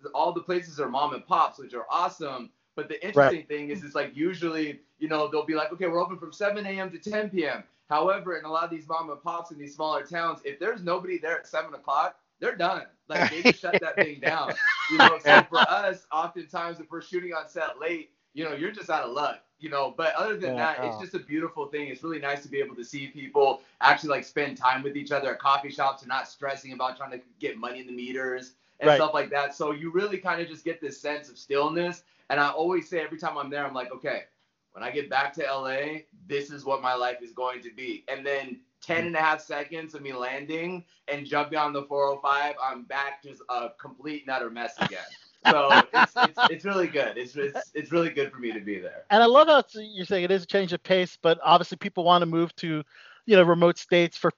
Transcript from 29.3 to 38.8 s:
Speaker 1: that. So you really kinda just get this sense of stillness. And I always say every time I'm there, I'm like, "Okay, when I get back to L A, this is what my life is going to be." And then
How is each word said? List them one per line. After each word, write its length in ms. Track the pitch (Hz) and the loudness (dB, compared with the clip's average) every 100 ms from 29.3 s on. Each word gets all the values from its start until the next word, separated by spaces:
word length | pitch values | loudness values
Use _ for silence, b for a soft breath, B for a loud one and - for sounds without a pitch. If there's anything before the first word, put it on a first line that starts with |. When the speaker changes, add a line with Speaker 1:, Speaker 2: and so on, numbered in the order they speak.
Speaker 1:
that. 240 | 143 139 | -2 -2
So 180 | - 151 | -4 -4
you 180 | 147 165 | -4 -4
really 260 | 175 208 190 | -2 -2 -4
kinda 300 | 180 170 170 | -4 -4 -6
just 180 | 156 | -8
get 160 | 165 165 | -8 -8
this 180 | 143 - | -10 -8
sense 300 | 147 147 135 | -6 -6 -10
of 80 | 120 | -16
stillness. 680 | - 139 151 170 175 170 _ _ - | -4 0 0 0 -4 -6 _ _ -2
And 80 | 143 | 2
I 80 | 143 | 2
always 380 | 151 170 185 - | 2 0 0 -2
say 120 | 170 | -6
every 180 | 151 156 | -6 -6
time 180 | 165 151 | -6 -6
I'm 140 | 135 | -6
there, 160 | 143 139 | -6 -6
I'm 80 | |
like, 160 | 131 123 | -6 -8
"Okay, 340 | 127 147 110 - _ _ _ _ | -8 -6 -6 -8 _ _ _ _
when 120 | 98 | -12
I 60 | 120 | -8
get 200 | 147 - | -6 -2
back 240 | 131 143 | -2 -2
to 120 | 151 135 | -4 -4
L 220 | 135 131 | -4 -4
A, 380 | 131 147 156 - _ - | -4 -6 -8 -14 _ -6
this 240 | 143 143 | -6 -6
is 140 | 143 | -8
what 160 | 135 135 | -4 -2
my 140 | 127 | 0
life 260 | 127 123 123 | 0 -2 -4
is 120 | 117 | -10
going 280 | 120 127 123 | -6 -6 -6
to 80 | 117 | -12
be." 300 | 110 127 107 - | -12 -10 -8 -8
And 160 | 135 | -6
then 360 | 139 139 131 123 _ _ | -4 -4 -6 -12 _ _